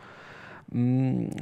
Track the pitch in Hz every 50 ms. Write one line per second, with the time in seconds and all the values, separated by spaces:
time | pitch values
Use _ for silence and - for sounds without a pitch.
0 | - - - - - - - - - - - - - - - 120 120 123 127 127
1 | 131 131 131 123 113 - - -